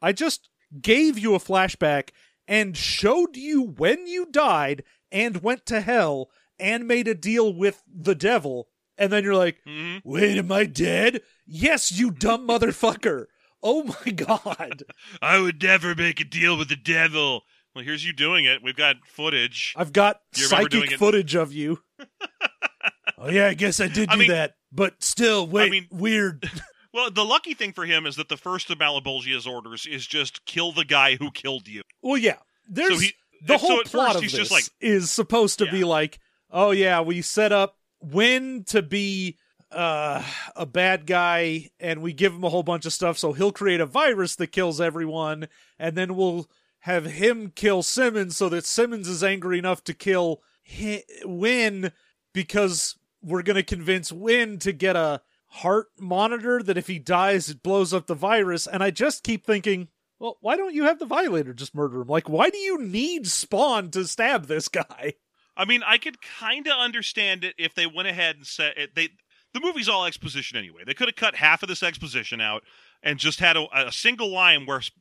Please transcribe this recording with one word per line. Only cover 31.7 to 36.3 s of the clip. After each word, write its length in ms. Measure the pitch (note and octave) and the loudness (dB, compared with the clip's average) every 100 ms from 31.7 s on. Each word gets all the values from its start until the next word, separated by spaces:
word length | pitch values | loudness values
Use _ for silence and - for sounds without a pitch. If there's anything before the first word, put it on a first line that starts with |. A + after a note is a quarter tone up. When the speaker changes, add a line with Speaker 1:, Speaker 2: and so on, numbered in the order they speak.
| G#2 - _ | -16 -18 _
Speaker 1:
Well, 140 | B3+ C4+ | -2 2
yeah. 220 | A3 - _ _ - | 2 0 _ _ -10
There's 240 | G3 F4+ | -2 0
Speaker 2:
So 60 | - | 2
he, 120 | G3 - _ _ D#3 | 0 -2 _ _ 2
Speaker 1:
the 120 | C4 | 2
Speaker 2:
so 100 | F4 | 4
Speaker 1:
whole 120 | F4 | 2
Speaker 2:
at 40 | A#3 | 0
Speaker 1:
plot 180 | A#3+ B3+ | 2 2
Speaker 2:
first 20 | F#3 | 2
Speaker 1:
of 60 | |
Speaker 2:
he's 100 | G3+ | 0
Speaker 1:
this 80 | C3+ G#3 | -2 0
Speaker 2:
just 40 | |
like 120 | D#3 - - | 0 0 -4
Speaker 1:
is 320 | A#3 G3+ E3+ | 2 2 2
supposed 480 | - G#3+ A#3 G#3 - | -2 0 2 2 2
to 100 | G3 | 0
be 100 | F#3+ | 0
Speaker 2:
Yeah. 60 | F3 | 2
Speaker 1:
like, 320 | D#3 D#3 - _ | 2 0 -6 _